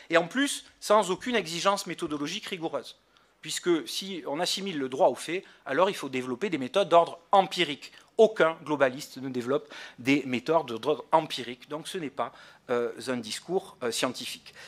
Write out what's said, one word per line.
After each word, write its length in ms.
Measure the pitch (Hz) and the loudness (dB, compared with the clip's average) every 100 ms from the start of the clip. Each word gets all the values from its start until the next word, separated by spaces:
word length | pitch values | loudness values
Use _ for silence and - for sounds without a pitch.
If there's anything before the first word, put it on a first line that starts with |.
| - | 2
et 80 | 165 | 2
en 100 | 175 | 2
plus, 380 | 262 277 - - _ | 0 -2 -2 -10 _
sans 320 | - 214 185 | 4 4 4
aucune 240 | 180 254 233 | -2 -2 -2
exigence 500 | 160 170 185 202 185 | -2 -2 0 0 -2
méthodologique 640 | 156 170 151 143 208 - | -6 -6 -4 -6 -8 -8
rigoureuse. 500 | 185 160 139 - - _ _ _ _ | -6 -6 -6 -10 -18 _ _ _ _
Puisque 460 | 156 - 180 160 120 | -8 -2 2 2 0
si 360 | - 196 175 127 | -6 -6 -8 -6
on 140 | 147 | -2
assimile 400 | 175 202 196 156 | -2 -2 -4 -4
le 100 | 131 | -4
droit 180 | 131 170 | 4 4
aux 80 | 113 | 4
faits, 280 | - 180 - - - | -4 -8 -8 -14 -2
alors 240 | 139 190 | 2 2
il 40 | 180 | 0
faut 140 | 139 | -4
développer 400 | 131 127 123 208 | -4 -4 -4 -2
des 80 | 156 | -4
méthodes 320 | 127 196 175 | -2 0 6
d'ordre 300 | 170 165 - _ | 6 6 0 _
empirique. 600 | 196 185 175 156 143 - - _ - | 4 4 0 -2 -4 -12 -20 _ 4
Aucun 400 | 220 214 160 165 143 | 6 6 2 2 -4
globaliste 520 | 147 135 131 - 135 | 2 2 2 -10 -10
ne 120 | 135 | -6
développe 420 | 123 120 147 - - - - | -4 0 -2 -2 -14 -16 -4
des 240 | 123 143 131 | 2 2 2
méthodes 400 | 123 - 160 147 | -2 0 0 0
d'ordre 400 | 113 120 131 - | -4 -2 -2 0
empirique. 580 | 160 156 - 117 127 - | 0 0 -6 -10 -12 -12
Donc 180 | 151 160 | -12 -10
ce 120 | 190 | -8
n'est 100 | 143 | -8
pas, 240 | - 120 - - - - | -6 -8 -10 -20 -18 -4
euh, 200 | 120 120 - 113 | -2 -2 -6 -6
un 100 | 123 | -6
discours, 600 | 107 - - 185 - - | -6 -10 -4 -4 -4 -6
euh, 80 | 120 | -6
scientifique. 640 | - 131 - 123 - - - | -2 -2 -2 -10 -12 -16 -20